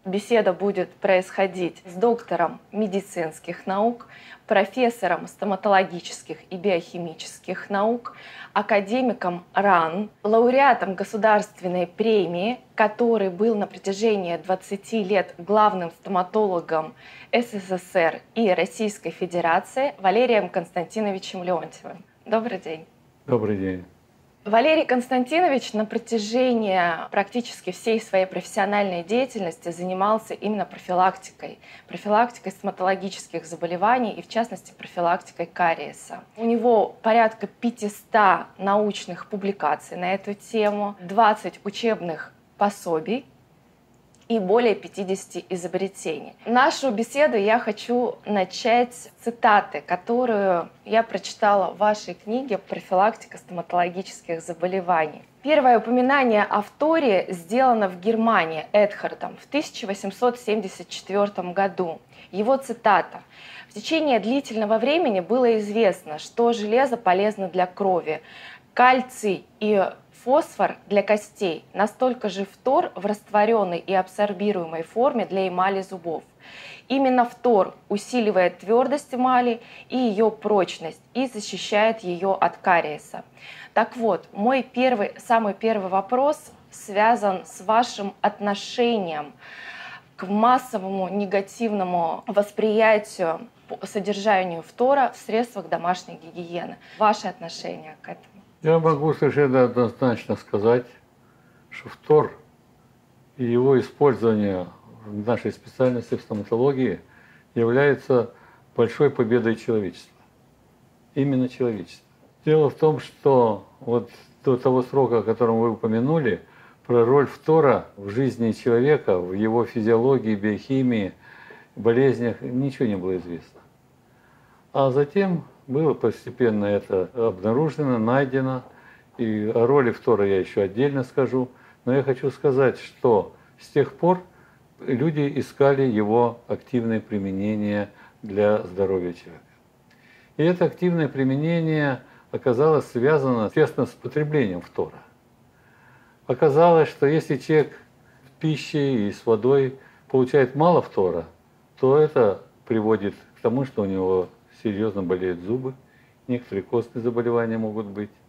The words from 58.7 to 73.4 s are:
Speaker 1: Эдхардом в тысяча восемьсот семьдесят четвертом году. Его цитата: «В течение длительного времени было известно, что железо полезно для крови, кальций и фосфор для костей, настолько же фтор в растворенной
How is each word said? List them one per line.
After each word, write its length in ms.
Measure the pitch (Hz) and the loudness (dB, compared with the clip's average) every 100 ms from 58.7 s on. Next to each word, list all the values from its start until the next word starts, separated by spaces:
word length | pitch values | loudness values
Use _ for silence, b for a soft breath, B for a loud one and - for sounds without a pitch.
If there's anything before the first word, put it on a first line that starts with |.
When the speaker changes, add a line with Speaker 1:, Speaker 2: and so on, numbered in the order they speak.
Speaker 1:
Эдхардом 640 | 202 202 - - - - - | 2 2 0 -10 -8 -12 -14
в 100 | - | -6
тысяча 400 | - 311 - 208 | -4 -4 -10 -8
восемьсот 540 | 196 196 196 247 240 | -6 -8 0 -2 0
семьдесят 480 | - 220 190 - 175 | -2 -2 -4 -12 -16
четвертом 640 | - - 196 202 202 180 | -16 -6 0 0 -2 -6
году. 480 | 175 196 185 180 156 _ B B | -2 -2 -2 -6 -6 _ B B
Его 240 | 180 214 269 | -4 0 0
цитата: 640 | 269 226 - 185 160 - - B B B B | -2 -2 2 2 2 -10 -20 B B B B
«В 60 | |
течение 460 | 208 - 320 311 240 | -14 -2 0 2 0
длительного 580 | 196 269 277 220 208 220 | 2 -2 -2 -6 -2 0
времени 420 | 240 311 330 196 | 2 0 2 -2
было 380 | 170 240 247 220 | 0 2 2 2
известно, 600 | 208 208 220 175 - 151 | 0 2 2 0 -8 -14
что 360 | - - 233 | -12 0 0
железо 420 | 226 208 226 269 233 | 0 0 0 0 0
полезно 520 | 196 180 208 208 190 | 0 2 2 -2 -6
для 180 | 175 180 | -2 -2
крови, 560 | - 196 180 151 151 B B B B _ | 0 0 0 -2 -8 B B B B _
кальций 720 | - 247 262 240 - 214 175 - _ | 2 4 4 0 -6 -4 -4 -8 _
и 260 | 214 208 180 - _ _ | 0 2 0 -4 _ _
фосфор 520 | - 277 - - 185 - - | 2 2 2 -2 -2 -2 -2
для 160 | 202 | 0
костей, 640 | 196 208 - - 190 156 - | 2 0 -2 -6 -4 -4 -10
настолько 560 | 180 214 - 254 240 214 | -2 -2 0 -2 -2 -6
же 160 | 185 196 | -6 -10
фтор 460 | - - 285 339 | -6 0 0 0
в 100 | - | -4
растворенной 720 | 196 202 - 208 | -6 -6 -2 2